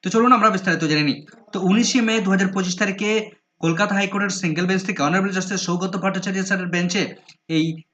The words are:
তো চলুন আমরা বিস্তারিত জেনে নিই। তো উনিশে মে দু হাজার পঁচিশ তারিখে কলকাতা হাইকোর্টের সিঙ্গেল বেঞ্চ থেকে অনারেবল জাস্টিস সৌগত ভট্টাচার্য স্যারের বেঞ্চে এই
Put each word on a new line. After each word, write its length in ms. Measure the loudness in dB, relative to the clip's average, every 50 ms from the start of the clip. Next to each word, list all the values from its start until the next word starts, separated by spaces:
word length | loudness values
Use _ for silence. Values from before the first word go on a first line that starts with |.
| -6
তো 80 | 0
চলুন 220 | 2 4 6 6 6
আমরা 180 | 6 6 4
বিস্তারিত 340 | 2 2 0 0 0 0 2
জেনে 180 | 0 2 2 2
নিই। 160 | 0 -2 -4 -8 -20 -20 -20 -20 -8 -6
তো 80 | -2
উনিশে 400 | 2 2 4 4 2 2 2 0
মে 200 | 2 2 0 0
দু 100 | 2 2
হাজার 180 | 2 2 2 0
পঁচিশ 260 | 0 -2 -2 -2 -2 -2
তারিখে 320 | -2 -2 -2 -4 -2 0 0 -2 -2 -4 -14 _ _ _ _ _
কলকাতা 360 | -2 -2 2 2 0 0 2
হাইকোর্টের 440 | 0 0 0 -2 -2 -2 -2 -4 -4
সিঙ্গেল 260 | -2 -2 -2 0 0
বেঞ্চ 160 | 0 0 0 0
থেকে 160 | -4 -4 -2 0
অনারেবল 280 | 0 2 2 0 0
জাস্টিস 300 | -2 -4 -4 -4 -4 -4
সৌগত 320 | -4 -4 -4 -2 -2 -4 -4
ভট্টাচার্য 500 | -2 -2 -2 -2 -2 -4 -4 -4 -4 -2
স্যারের 200 | -2 -2 -4 -2
বেঞ্চে 360 | -2 -2 -2 -2 0 0 -2 -4 -4 -6 -14 _ -20 -20 _ _ _
এই 180 | 0 0 0 0 -2 -6 -12 _